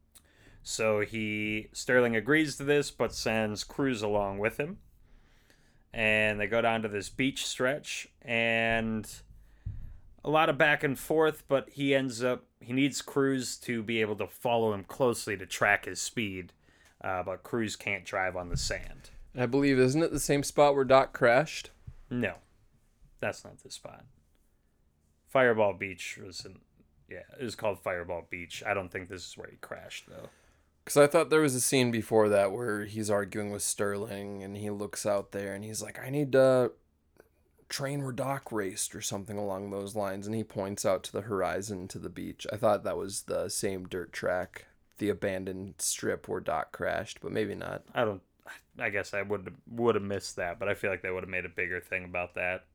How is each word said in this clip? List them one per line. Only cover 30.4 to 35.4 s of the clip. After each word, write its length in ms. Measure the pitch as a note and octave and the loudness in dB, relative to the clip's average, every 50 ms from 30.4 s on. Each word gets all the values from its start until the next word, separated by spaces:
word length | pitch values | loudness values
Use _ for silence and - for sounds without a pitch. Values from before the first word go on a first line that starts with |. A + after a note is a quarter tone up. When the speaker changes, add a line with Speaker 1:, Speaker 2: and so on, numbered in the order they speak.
| _ _ _ _ _ _ _ _ _ | _ _ _ _ _ _ _ _ _
Speaker 2:
'Cause 120 | - - C#3+ | 2 6 6
I 80 | C#3+ | 8
thought 240 | C#3+ - E3+ D#3 B2 | 8 8 4 4 6
there 120 | D#3 D#3 | 6 6
was 120 | D#3 C#3+ B2+ | 6 4 4
a 80 | B2+ | 2
scene 300 | A#2+ - - C3+ B2+ B2 | 0 2 4 4 4 4
before 380 | A#2 A2+ G#2 - A#2 A2 G#2+ G#2 | 2 0 0 4 4 6 6 8
that 220 | G#2 G2+ G2 G2 F#2+ | 6 6 4 4 2
where 320 | A#2 B2 A2+ G#2 G#2 G#2 | -2 -2 -2 -2 -4 -4
he's 260 | G#2 G#2 A2 G#2+ G2+ | -6 -6 -4 0 0
arguing 400 | G#2 G2+ G2+ F#2+ G2 A2 G#2 G#2 | 2 0 0 -2 -4 -6 -4 -4
with 100 | G#2 G2+ | -6 -4
Sterling, 800 | - - - - G#2+ G2+ G2+ G2+ G#2 A2+ G2+ G2+ G2+ G2+ G2+ G2 | -4 -4 -2 0 -2 -2 -2 -2 -6 -6 -8 -8 -8 -10 -10 -10
and 140 | G2 G2 G2+ G2+ | -10 -10 -10 -8
he 120 | G#2+ G#2 | -6 -6
looks 360 | G#2 G2+ G#2 G2 - - - | -4 -6 -6 -6 -6 -4 -2
out 280 | G#2 G2+ G2+ G2 - - | 0 0 0 -2 -4 -6
there, 200 | G2+ | -6